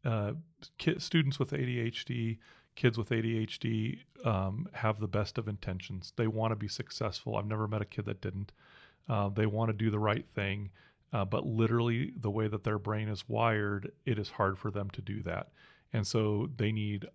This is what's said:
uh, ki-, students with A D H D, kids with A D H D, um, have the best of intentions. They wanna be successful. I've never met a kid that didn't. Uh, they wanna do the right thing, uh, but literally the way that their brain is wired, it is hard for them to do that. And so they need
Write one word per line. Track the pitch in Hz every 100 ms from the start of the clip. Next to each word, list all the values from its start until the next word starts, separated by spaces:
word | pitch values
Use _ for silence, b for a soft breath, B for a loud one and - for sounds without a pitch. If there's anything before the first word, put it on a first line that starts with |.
uh, | - 110 104 147 - _ - _
ki-, | - -
students | - 165 139 135
with | 131
A | 143
D | 127 123
H | 117 -
D, | - 123 113 110 B B B
kids | - 127 113
with | 107
A | 113
D | 113 113
H | 110 -
D, | 123 110 113 - - - 156
um, | 101 95 107 180
have | - 110 107
the | 107
best | 101 101 -
of | 107
intentions. | 101 - 92 - 95 92 -
They | 113
wanna | 110 113 107
be | 104
successful. | - - - 107 - - 107
I've | 104
never | 107 107
met | 107
a | 101
kid | -
that | 107 98
didn't. | 101 95 98 B B B B B -
Uh, | 110 101
they | 101 107
wanna | 104 113
do | 107 110
the | 104
right | 107 107 -
thing, | - 98 101 101 b b b b
uh, | 107
but | 95 107 -
literally | 110 113 117 117 117 139 233
the | 110
way | 104 110
that | 107
their | 107 107
brain | 98 107 107
is | 104 -
wired, | 113 117 107 104 101 101 -
it | - 104
is | 101
hard | - 98 95
for | 110
them | 101 98
to | -
do | 95 104
that. | 87 87 - B B B B
And | 113 98
so | 113 107 104 113 123
they | 107
need | 110 104 104 -